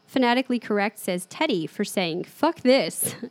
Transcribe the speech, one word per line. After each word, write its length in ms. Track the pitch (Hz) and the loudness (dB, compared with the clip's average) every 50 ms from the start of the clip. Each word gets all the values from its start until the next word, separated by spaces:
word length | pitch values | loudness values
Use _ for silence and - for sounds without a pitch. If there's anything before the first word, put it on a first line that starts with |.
| _ | _
Fanatically 520 | - - 269 254 240 240 262 262 - 247 226 | -4 0 2 4 4 4 4 2 0 -2 -2
Correct 400 | - - 214 202 202 220 - - | -2 -2 -2 0 0 -2 -4 -6
says, 280 | - 196 180 180 - | -6 -4 -4 -4 -6
"Teddy 400 | - - - 311 311 226 170 160 | -8 -4 -2 -2 0 0 -2 -2
for 180 | - - - 208 | -4 -6 -6 -6
saying, 400 | - - 202 180 165 160 180 - | -4 -2 -2 -2 -2 -2 -6 -8
'Fuck 360 | - - - 294 320 330 - | -10 -4 -2 0 0 0 2
this,' 520 | - 247 262 262 170 165 - - - - - - 240 254 | 2 4 4 4 2 0 -4 -4 -6 -6 -6 -8 -14 -14